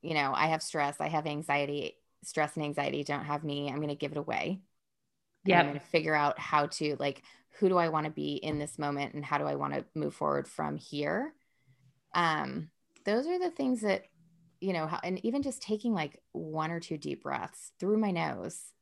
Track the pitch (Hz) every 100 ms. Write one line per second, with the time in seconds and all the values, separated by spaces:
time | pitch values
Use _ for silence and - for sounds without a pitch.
0 | 160 156 139 135 160 160 - 156 143 147
1 | 151 160 151 147 156 143 143 147 80 -
2 | _ _ - - 151 - 147 147 139 139
3 | 143 143 147 147 156 143 143 135 147 147
4 | 143 151 - - - 190 - _ _ _
5 | _ _ _ _ 190 180 151 143 - 165
6 | 156 151 147 - - 151 147 - 151 139
7 | 143 139 - - _ - 196 185 170 160
8 | 156 156 147 147 - 151 147 - 147 143
9 | 143 147 143 147 147 143 143 139 - -
10 | 71 - 76 71 139 - 151 147 - 143
11 | 147 180 285 - _ _ _ _ _ _
12 | _ 170 170 156 139 135 160 _ _ _
13 | - 220 294 359 359 339 269 247 214 190
14 | - _ - _ _ _ 190 175 156 165
15 | 175 185 226 269 277 - - 214 240 208
16 | 151 - _ 170 160 156 156 170 165 156
17 | 147 139 143 139 - - - _ 180 214
18 | 214 175 160 131 90 - - _